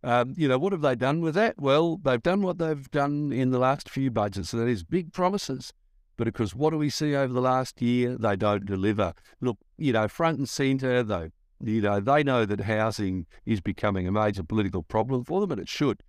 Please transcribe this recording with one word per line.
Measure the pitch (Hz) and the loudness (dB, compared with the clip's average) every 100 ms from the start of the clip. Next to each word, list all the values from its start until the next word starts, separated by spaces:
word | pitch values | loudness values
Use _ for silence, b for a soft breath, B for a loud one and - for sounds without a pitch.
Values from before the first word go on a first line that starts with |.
Um, | 127 123 123 151 | 2 2 0 0
you | 147 | 2
know, | 127 | 2
what | 185 | 2
have | 190 | 0
they | 147 123 | 0 2
done | 127 156 | 0 0
with | 165 156 | 0 2
that? | 220 - | 0 0
Well, | 139 139 170 165 | 2 4 4 0
they've | 139 123 | 0 2
done | 170 190 | 2 2
what | 190 180 | 0 0
they've | 165 147 131 | -2 -2 -4
done | 147 143 147 147 | -2 0 0 -2
in | 131 127 | 0 2
the | 127 | 2
last | 127 139 - | 2 0 -4
few | - 135 | -2 0
budgets, | 113 104 98 90 | 0 -2 -2 -4
and | 117 | -2
that | 117 | 0
is | 113 | -2
big | 82 180 165 | -2 -4 -4
promises. | - 180 196 - 131 - - _ _ _ - | -2 -2 -2 -6 -8 -10 -20 _ _ _ -4
But | 113 | -4
of | |
course, | - 110 | 0 -4
what | 113 151 | 0 0
do | 156 | 0
we | 147 | -2
see | - 151 143 | 0 -2 0
over | 135 | 0
the | 127 | 0
last | 127 127 127 - | 0 0 -2 -2
year? | 120 123 123 123 | 0 2 0 0
They | 110 98 | 0 2
don't | 104 104 98 | 2 0 -2
deliver. | 98 98 104 92 - b b | 0 0 2 -2 -4 b b
Look, | 127 110 _ - | -4 -4 _ -4
you | 143 | 0
know, | 110 107 | 2 0
front | - 165 151 | 0 -2 0
and | 139 | -4
centre, | - 135 135 131 123 | -2 0 2 2 0
though, | 110 95 80 _ _ _ | 0 -4 -4 _ _ _
you | 113 110 | -2 0
know, | 101 101 | 2 2
they | 101 147 | 4 2
know | 143 127 | 4 2
that | 107 101 | 2 -2
housing | 98 107 110 104 98 92 85 b - | 0 0 0 0 -2 -2 -6 b -4
is | 107 | -2
becoming | 104 95 104 95 92 | -2 -2 -2 0 0
a | |
major | 104 107 98 | 0 0 -2
political | 82 110 98 95 | -2 0 0 -2
problem | 78 107 113 131 | -2 -2 0 -2
for | 120 175 | -2 -2
them, | 202 | -2
and | 120 | -4
it | - | -8
should. | - 147 107 | -2 0 -2